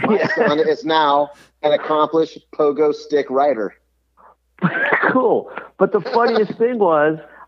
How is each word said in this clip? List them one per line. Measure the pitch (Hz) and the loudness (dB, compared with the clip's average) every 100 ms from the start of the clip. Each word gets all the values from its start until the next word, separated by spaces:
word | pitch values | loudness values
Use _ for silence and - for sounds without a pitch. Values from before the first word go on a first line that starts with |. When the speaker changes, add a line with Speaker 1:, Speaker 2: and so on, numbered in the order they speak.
Speaker 1:
my | - | 0
Speaker 2:
<laughs> | 202 | 0
Yeah. | 160 | 0
Speaker 1:
son | - 220 156 | 0 0 2
is | 160 147 | 0 -2
now | 156 160 147 143 143 - - _ | 0 2 2 2 -2 -8 -20 _
an | 147 | 0
accomplished | 147 - 156 151 160 156 - - | 0 0 0 2 0 -2 -6 -10
pogo | - 147 143 151 | -2 0 2 0
stick | 147 - 147 139 | -2 -2 -2 0
rider. | 131 147 113 98 - _ _ _ _ - _ _ _ | 0 0 0 -4 -10 _ _ _ _ -20 _ _ _
Speaker 2:
<laughs> | 170 - 285 - - | -4 -2 -2 0 0
Cool. | 262 240 123 - - - - | 0 0 0 -2 -12 -14 -2
But | 185 | 0
the | 208 | 0
funniest | 156 226 240 226 202 | -2 0 2 0 -2
Speaker 1:
<laughs> | - | 0
Speaker 2:
thing | 233 240 | -2 0
was, | 190 151 151 160 - - | 2 4 2 0 -8 -20